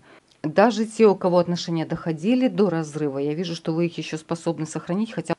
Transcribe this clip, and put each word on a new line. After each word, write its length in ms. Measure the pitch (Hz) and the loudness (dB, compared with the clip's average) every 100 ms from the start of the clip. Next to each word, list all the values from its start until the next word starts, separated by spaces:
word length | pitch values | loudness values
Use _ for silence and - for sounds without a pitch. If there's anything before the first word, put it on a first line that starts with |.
| _ - _ - | _ -20 _ -8
Даже 420 | 156 160 233 214 | -2 4 4 4
те, 220 | 220 - 214 | -4 4 6
у 80 | |
кого 240 | 185 185 175 | 6 4 2
отношения 480 | 175 175 - 165 151 | 2 -2 -2 -4 -2
доходили 600 | 165 170 156 196 254 254 | -4 -4 -2 0 2 2
до 220 | 180 202 | 2 2
разрыва, 480 | 165 151 147 147 139 | 2 -4 -2 -2 -2
я 160 | 147 | -2
вижу, 220 | 156 175 | -2 -4
что 180 | 165 - | -6 -4
вы 140 | 160 170 | 0 0
их 100 | 160 | -2
еще 200 | 151 160 | -8 -10
способны 500 | - 170 170 156 156 | -6 -4 -4 -4 -6
сохранить, 440 | 156 - 190 226 | -8 -4 -4 -2
хотя 220 | - - | -6 -4